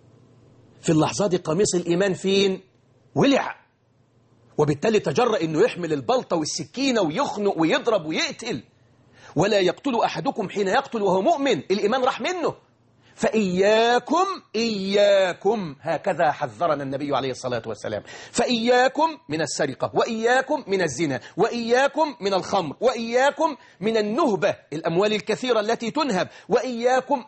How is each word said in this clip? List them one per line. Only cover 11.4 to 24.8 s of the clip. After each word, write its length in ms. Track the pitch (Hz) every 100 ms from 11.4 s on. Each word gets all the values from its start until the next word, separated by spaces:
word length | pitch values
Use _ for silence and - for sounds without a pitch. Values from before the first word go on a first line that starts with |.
| 277 180
الإيمان 460 | - 196 202 269
راح 160 | 254 -
منه. 340 | 269 359 262 - _ _ _ _ _
فإياكم، 1120 | - 220 220 196 180 196 220 233 240 240 320 381 359 - 214
إياكم، 1200 | 233 208 190 202 202 196 185 165 190 226 175 135
هكذا 520 | 151 156 151 143 160
حذرنا 500 | 139 147 107 170 143
النبي 340 | 139 - 147 131
عليه 140 | 135
الصلاة 320 | 120 131 120 113
والسلام، 360 | 104 110 104 - - -
فإياكم 760 | - 240 233 233 247 262 262 320 - -
من 120 | 156
السرقة، 500 | 156 - 151 123 123
وإياكم 720 | 165 220 220 226 254 262 294 196
من 160 | 196
الزنا، 380 | 170 127 165 127 - -
وإياكم 800 | 214 240 226 240 269 277 311 -
من 140 | 196
الخمر، 420 | 190 - - 165 -
وإياكم 760 | 233 240 226 240 277 285 320 269 - -
من 160 | 202 220
النهبة، 600 | 208 233 330 190 196 - -
الأموال 400 | -